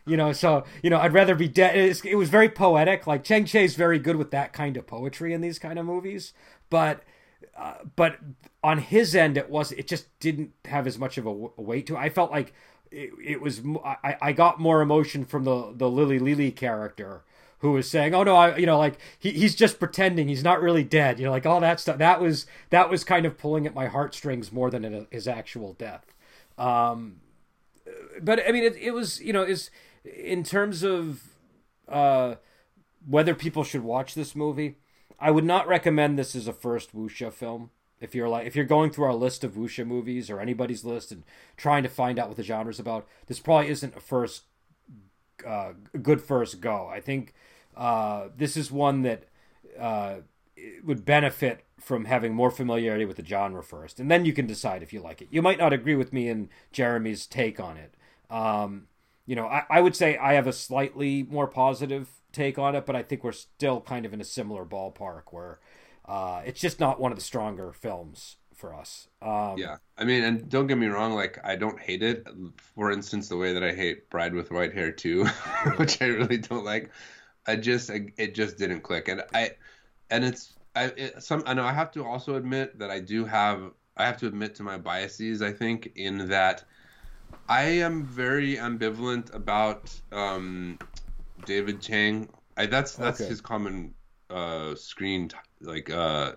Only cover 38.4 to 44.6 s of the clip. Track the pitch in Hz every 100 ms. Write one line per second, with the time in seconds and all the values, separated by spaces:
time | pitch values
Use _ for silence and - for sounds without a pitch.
38.4 | 117 143 139 151 156 147 143 117 127 127
39.4 | 123 101 117 - 117 123 117 123 107 101
40.4 | 110 120 123 113 117 117 - 95 - -
41.4 | - - 147 143 131 - 123 117 104 113
42.4 | 101 110 110 107 113 110 - _ - 120
43.4 | - 160 147 147 135 - - 131 117 -
44.4 | _ _